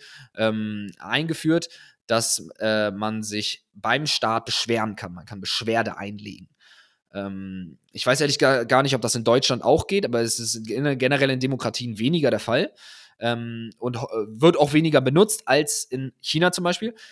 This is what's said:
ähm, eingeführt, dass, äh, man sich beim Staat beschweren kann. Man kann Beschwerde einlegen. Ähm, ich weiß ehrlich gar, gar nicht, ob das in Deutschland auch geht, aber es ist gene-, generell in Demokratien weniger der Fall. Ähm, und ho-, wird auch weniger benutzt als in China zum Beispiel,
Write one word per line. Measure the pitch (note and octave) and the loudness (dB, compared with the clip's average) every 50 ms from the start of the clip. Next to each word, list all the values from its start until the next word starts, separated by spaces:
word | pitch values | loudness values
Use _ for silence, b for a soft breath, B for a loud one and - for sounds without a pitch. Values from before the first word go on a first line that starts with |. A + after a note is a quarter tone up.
| B B B B C#3 B _ | B B B B -20 B _
ähm, | - A2 A2 A2 A2 G#2+ G#2+ G#2+ G#2 G#2 G2 - - | 0 0 0 0 0 -4 -6 -6 -8 -10 -10 -12 -14
eingeführt, | - F#2 A#2 C3+ D#3+ E3 D#3 - - D#3 D#3+ E3+ E3 B B B B B B B _ - | -6 -2 0 0 0 -2 -4 -2 0 0 0 0 0 B B B B B B B _ -2
dass, | A2+ A#2 A#2 - - - - E2 - - | -2 0 0 -2 -2 -4 -6 -10 -10 -4
äh, | G#2+ A2 A2 G#2+ G#2+ G#2 | -2 0 0 0 0 -2
man | G2 G2+ G#2+ A2 A2 A2 G#2+ | -2 -4 -4 -4 -4 -6 -6
sich | G2+ G#2 G#2+ G#2 - - - _ _ _ | -6 -6 -6 -6 -6 -8 -10 _ _ _
beim | G2+ G2 A2 A#2+ C#3 D3+ | -6 -2 0 0 0 0
Staat | C#3+ - - - A2 A2 A2+ - | -2 -2 -2 0 0 0 -2 -2
beschweren | - - - - - A#2 A2+ A2 A2 G2+ | -4 -4 -4 -2 0 0 0 0 -2 -4
kann. | - - F#2 | -8 -10 -12
Man | F2 F2+ F2+ | -12 -14 -16
kann | - G#2+ G2 | -16 -14 -10
Beschwerde | F#2 - - - A2 A2+ A2+ A2+ A2 G#2+ F2 - | -8 -6 -6 -4 -2 0 0 0 0 -2 -4 -8
einlegen. | G2+ G2+ G#2+ G#2 G#2 G#2 - - F#2 - _ b b b b b b b b b b _ - | -10 -10 -10 -12 -14 -16 -16 -18 -20 -20 _ b b b b b b b b b b _ -10
Ähm, | G2+ G2 G2 F#2+ F#2+ G2 F#2+ F#2+ F#2+ F#2 E2 C#2+ - _ _ - | -10 -8 -8 -8 -10 -10 -10 -10 -10 -12 -14 -16 -20 _ _ -12
ich | G2 - | -2 0
weiß | B2 C3 C#3 | 2 2 2
ehrlich | D3+ C#3+ C#3 - | 2 0 2 2
gar, | D3+ C3+ C3+ B2+ A#2 | 4 4 4 4 2
gar | A2+ C3 B2+ C#3 | 4 4 4 4
nicht, | C3+ C3+ | 4 2
ob | A#2+ | 0
das | A#2 A#2 - | 0 0 -2
in | A#2+ A2 | 0 2
Deutschland | A#2 A#2 C3+ - - C3 A2+ - | 4 4 4 4 2 0 0 4
auch | A#2 C#3+ D#3+ E3 - | 4 4 4 4 2
geht, | G3 G3+ G3+ | 0 0 0
aber | A#2+ B2 A#2 | 0 0 0
es | A#2 A2+ - - | 0 0 -2 -2
ist | A#2 A2 A2+ A2+ A2 A2 | -4 -4 -6 -6 -6 -6
gene-, | G#2 B2 C#3+ D3 C#3 B2 | -4 -2 0 0 0 2
generell | B2+ B2+ C#3+ C#3 C#3 C3+ | 2 2 4 4 4 2
in | C3 C3 | 2 2
Demokratien | C3 C3 C3+ A#2+ - A2+ G#2 - B2 A#2+ G#2+ G2+ | 0 -2 -2 -2 -2 -4 -4 -4 -6 -8 -4 -2
weniger | A2+ C3+ F3 E3+ D3 B2 | 0 2 2 4 4 2
der | A2+ G2+ | 2 2
Fall. | - - A2+ C#3 G3+ D#4 B B B B B B B B B - | 0 0 0 0 0 -2 B B B B B B B B B -4
Ähm, | A2 A#2 A#2+ A#2 A#2 A#2 A#2 A2+ A2+ A2 - _ | -2 -2 -2 -2 -4 -8 -10 -10 -10 -12 -10 _
und | A2+ B2 B2 A#2 | -6 -4 -4 -4
ho-, | B2+ - G#2+ A2+ G#2 A2 | -6 -6 -4 -4 -6 -6
wird | A2 A2 D3 E3+ F3 C#3 | 0 4 4 6 6 6
auch | D3 C#3+ C#3+ | 4 2 4
weniger | D3+ D#3+ D#3+ D3 C3 | 4 4 4 4 4
benutzt | C3 C3 C#3 E3+ G#3+ G#3+ - - - - | 4 4 6 6 6 4 2 0 -2 0
als | C3 D3 D#3+ - - - - | 2 2 2 0 -2 -4 -6
in | - B2 C3 C3 C3 - _ | -6 -6 -8 -8 -8 -10 _
China | - - - D#3 F3 F3+ | -6 -4 0 2 2 2
zum | F3+ - F3 | 2 0 0
Beispiel, | F3 F3+ - A3 A3+ A3 B B B | -2 -2 -2 -4 -6 -8 B B B